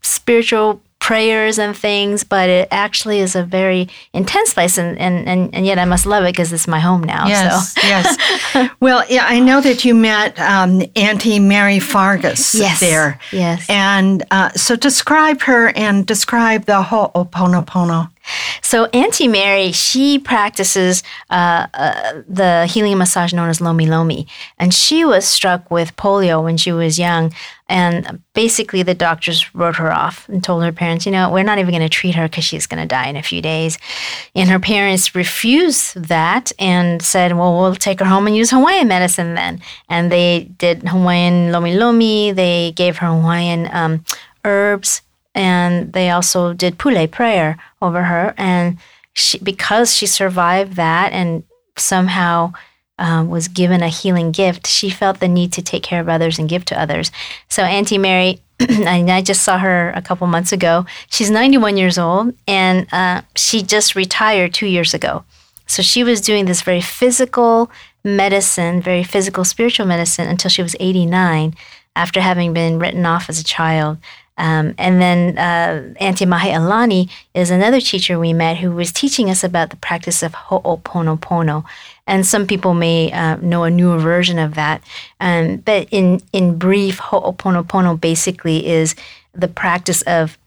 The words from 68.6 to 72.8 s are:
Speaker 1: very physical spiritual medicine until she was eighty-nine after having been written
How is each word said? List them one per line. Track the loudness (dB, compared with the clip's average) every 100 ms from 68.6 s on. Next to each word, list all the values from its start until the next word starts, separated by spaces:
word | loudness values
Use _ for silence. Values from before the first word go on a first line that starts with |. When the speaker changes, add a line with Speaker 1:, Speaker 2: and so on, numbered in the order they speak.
| -2 -2
Speaker 1:
very | 0 -2
physical | 0 -2 -2 -2
spiritual | -4 0 0 0 0
medicine | 0 -2 -2 -2
until | -2 -2
she | -2
was | -2 -4
eighty-nine | -2 0 2 2 2 2 -2 -4 -16 -20 _ -6
after | -4 0
having | 0 0 0
been | 0 0
written | 0